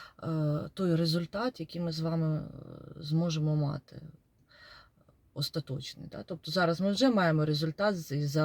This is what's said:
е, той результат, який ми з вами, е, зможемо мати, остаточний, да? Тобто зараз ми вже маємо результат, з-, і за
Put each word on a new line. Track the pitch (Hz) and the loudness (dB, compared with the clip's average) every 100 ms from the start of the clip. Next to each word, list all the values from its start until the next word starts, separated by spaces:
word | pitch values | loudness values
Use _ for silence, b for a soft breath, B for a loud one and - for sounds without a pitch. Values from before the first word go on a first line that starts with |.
| B - | B -10
е, | 165 160 151 151 - | -4 0 0 0 -4
той | - 185 | -2 2
результат, | 165 165 170 165 202 247 - | 2 2 0 -2 -4 -4 -4
який | 160 170 | -8 -6
ми | 170 | -4
з | 156 | -2
вами, | 160 165 156 151 | -2 0 0 0
е, | - - - 50 - - | -4 -12 -16 -16 -16 -12
зможемо | 147 160 170 156 151 151 | 0 2 2 0 2 2
мати, | 143 - - - 156 - _ _ _ B B B B _ _ _ _ | 0 -2 -8 -16 -18 -20 _ _ _ B B B B _ _ _ _
остаточний, | 139 143 165 - 127 131 - - | -6 -6 -6 -6 -8 -8 -12 -12
да? | 104 | -12
Тобто | - 170 - | -10 -10 -4
зараз | 180 170 165 | 2 2 4
ми | 190 | 2
вже | 202 262 | 4 4
маємо | 214 170 156 | 6 6 4
результат, | 151 151 160 156 208 185 | 4 2 0 0 0 0
з-, | 160 | -2
і | 139 147 | -2 0
за | 156 | 2